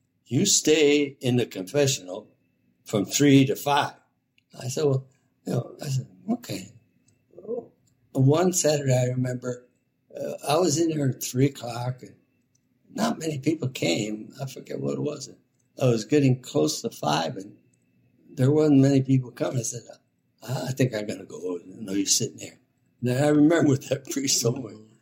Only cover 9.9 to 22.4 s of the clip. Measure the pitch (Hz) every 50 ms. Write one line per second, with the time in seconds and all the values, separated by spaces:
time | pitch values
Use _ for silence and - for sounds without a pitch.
9.9 | _ _ _ _ 139 143 143 147 147 - - 135 147 165 185 160 135 156 170 160
10.9 | 156 151 143 131 123 - - - - 123 135 143 139 - - 120 113 120 120 127
11.9 | 127 - - - - _ _ _ _ _ _ _ _ _ _ _ _ _ _ _
12.9 | - - 220 233 - - 160 160 151 135 131 151 - - 135 131 - - 151 165
13.9 | 170 - 104 110 107 107 - - - 131 135 131 - - - - 139 135 135 143
14.9 | 139 135 135 147 151 139 135 - - - _ _ _ _ _ _ _ - 139 127
15.9 | 117 110 107 - 147 151 139 131 127 131 - - - 147 156 151 - - - -
16.9 | - - - 147 147 156 - 147 131 92 98 107 - - _ _ _ _ _ _
17.9 | _ _ _ _ _ _ _ - - - 127 135 151 156 156 156 143 135 135 139
18.9 | 139 135 135 135 135 135 127 117 - - 151 - - 123 117 - - 117 - -
19.9 | - - _ _ _ _ _ _ _ _ - - 123 - - - 131 - 131 -
20.9 | - 107 104 104 92 95 92 - - - - 90 90 85 - 92 95 - 95 92
21.9 | 95 101 98 - - - 113 - - 113